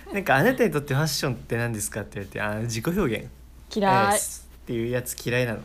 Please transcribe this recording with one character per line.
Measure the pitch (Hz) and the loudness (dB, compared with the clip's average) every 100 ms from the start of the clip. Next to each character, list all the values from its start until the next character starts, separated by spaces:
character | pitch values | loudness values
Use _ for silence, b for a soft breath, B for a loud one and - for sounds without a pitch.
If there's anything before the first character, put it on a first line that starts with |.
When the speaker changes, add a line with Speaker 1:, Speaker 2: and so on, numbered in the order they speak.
| - | -4
Speaker 1:
な | 214 | -4
ん | |
か、 | 185 135 | 2 4
「あ | |
な | 202 262 | 6 4
た | 226 | 2
に | |
と | 151 | 2
っ | |
て | - | 0
フ | 135 | 0
ァ | |
ッ | 156 | 0
シ | - 151 | 0 -2
ョ | |
ン | 117 | -2
っ | |
て | - 117 | -2 -2
何 | 117 | -2
で | 107 | -2
す | - | -4
か？」 | - | -6
っ | 101 | -8
て | - | -8
言 | |
わ | 98 | -8
れ | |
て、 | 104 | -4
「あ、 | 104 107 | -4 -2
自 | 117 113 | -4 -2
己 | 110 | -2
表 | 180 | 0
現 | 156 110 - - - - - | 0 0 -6 -16 -20 -20 -8
Speaker 2:
嫌 | 226 196 190 196 | 0 4 6 4
い。 | |
Speaker 1:
で | 202 | 2
す」 | - - - - | 0 -8 -16 -16
っ | - | -6
て | |
い | 120 117 | -2 0
う | |
や | 123 | -2
つ | 117 - - | -4 -6 -2
嫌 | 123 | 0
い | 123 | 0
な | |
の。 | 104 | -2